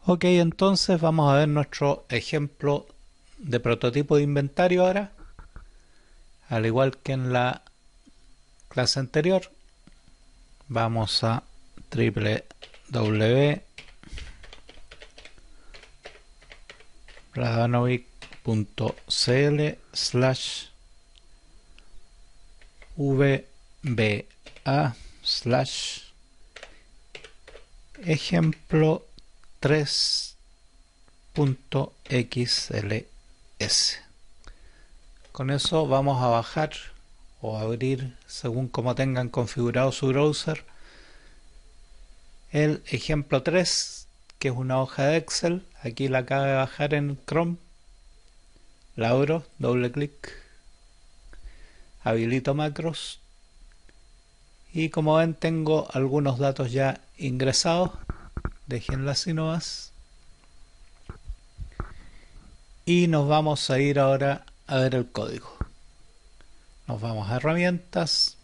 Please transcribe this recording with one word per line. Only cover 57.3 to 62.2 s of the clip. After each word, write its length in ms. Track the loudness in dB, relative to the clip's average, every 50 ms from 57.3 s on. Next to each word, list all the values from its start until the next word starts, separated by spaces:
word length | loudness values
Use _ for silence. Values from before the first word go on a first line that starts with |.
| -2 0 0 2 2 2 2 2 2 2 2 0 -2 -10 -10 -10 -10 -10 -10 -14 -14 -8 -8 -8 -8 -8 -10 -8
Déjenla 440 | -8 -6 -4 -4 -4 -4 -2 -2
así 220 | -2 -2 -2 -2 -4
nomás. 580 | -2 -2 -2 -2 -4 -6 -6 -12 -12 -14 -16 -20 -20 -20 -20 -20 -20 -20 -20 -20 _ -20 -20 _ -20 -20 -20 -20 -20 -20 -20 -20 -20 -20 -20 -20 -18 -14 -14 -14 -14 -16 -20 -14 -14 -14 -14 -10 -12 -12 -12 -12 -18 -20 -20 -20 -20